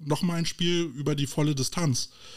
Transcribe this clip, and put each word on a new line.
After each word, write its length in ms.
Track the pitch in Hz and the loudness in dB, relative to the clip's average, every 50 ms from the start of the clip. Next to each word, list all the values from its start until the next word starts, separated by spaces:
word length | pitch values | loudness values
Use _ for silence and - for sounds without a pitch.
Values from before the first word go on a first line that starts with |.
| 156 | -4
nochmal 340 | 143 151 - - 175 170 | -2 0 0 2 0 0
ein 100 | 170 165 | 0 -2
Spiel 440 | - - - 175 170 175 170 170 160 120 | -2 -2 0 2 2 2 2 0 -2 -4
über 180 | 143 143 151 151 | -4 -2 -2 0
die 120 | 147 143 | 0 -2
volle 280 | 139 - - 147 151 151 | -2 0 2 2 2 2
Distanz. 540 | 131 127 - - 180 175 147 120 - - - - - - - - | 0 -2 -2 0 2 2 2 2 0 -2 -4 -10 -16 -20 -20 -18